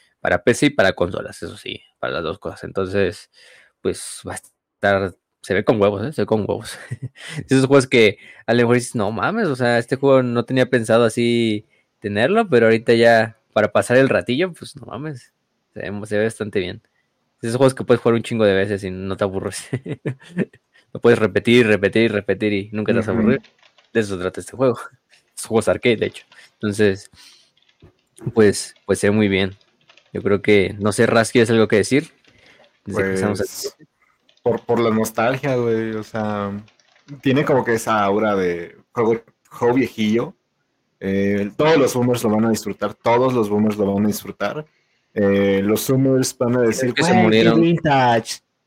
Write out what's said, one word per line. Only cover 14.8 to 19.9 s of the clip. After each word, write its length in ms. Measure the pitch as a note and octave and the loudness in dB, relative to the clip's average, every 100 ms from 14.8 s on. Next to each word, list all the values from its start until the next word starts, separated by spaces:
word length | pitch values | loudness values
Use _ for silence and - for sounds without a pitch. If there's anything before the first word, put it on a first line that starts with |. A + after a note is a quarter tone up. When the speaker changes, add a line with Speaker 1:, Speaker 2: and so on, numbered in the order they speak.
| - | -16
Speaker 1:
mames, 460 | A#2+ D#3 C3 _ _ _ _ _ | -12 -12 -14 _ _ _ _ _
se 80 | G#2 - | -14 -12
ve, 140 | G2+ G#2 | -10 -6
se 100 | G#2 | -2
ve 60 | A2+ | -2
bastante 340 | - G2+ G2+ | -4 -6 -4
bien. 220 | F2+ G2+ _ _ _ _ _ _ | -6 -8 _ _ _ _ _ _
Esos 160 | A#2 A#2+ | -4 2
juegos 180 | C3+ C3 | 2 2
que 80 | |
puedes 180 | G2 A#2+ | 2 2
jugar 140 | A#2+ A#2 | 2 0
un 80 | |
chingo 220 | G#2+ A#2 G#2+ | 0 0 2
de 100 | F#2+ | 2
veces 280 | G2 G#2 | 0 -4
y 60 | G2+ | -6
no 260 | F#2 F#2+ F#2+ | -8 -8 -4
te 60 | G2+ | -4
aburres. 440 | F#2+ G2 - - | -4 -8 -10 -10
<laughs> 1200 | B2+ - | -10 -8